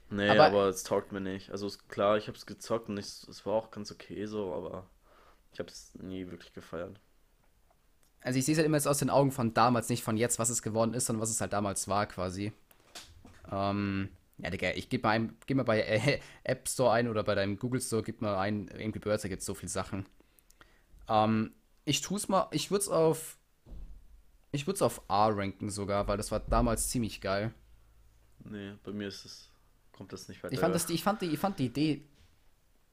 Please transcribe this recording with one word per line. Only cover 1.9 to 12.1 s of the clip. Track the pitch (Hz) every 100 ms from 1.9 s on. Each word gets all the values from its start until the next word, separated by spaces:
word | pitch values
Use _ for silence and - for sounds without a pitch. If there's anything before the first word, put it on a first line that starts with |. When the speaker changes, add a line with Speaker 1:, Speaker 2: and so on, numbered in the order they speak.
| - 101 107
Speaker 1:
ich | 113
hab's | - -
gezockt | 101 - 113 113
und | 101
ich, | - - -
es | - 98
war |
auch | 107 -
ganz | 107 104
okay | - - - 107
so, | 107 92
aber | 85 85 92 95 _ _ - - - _
ich | -
hab's | - - - -
nie | 92 92 90
wirklich | 90 -
gefeiert. | 92 - 82 95 92 _ _ _ _ _ _ _ _ _ _ _ _
Speaker 2:
Also | - 131
ich |
seh's | 135 160
halt | 156
immer | 151
jetzt | 143
aus | 143
den | 135
Augen | 131 139
von | 135 113
damals, | 110 120 120 -
nicht | 120
von | - 110
jetzt, | 117 -
was | 117
es | 117
geworden | 113 113 117
ist, | 120 -
sondern | 110
was | 113
es | 110
halt | 95
damals | 101 101 95 -
war | 101
quasi. | 107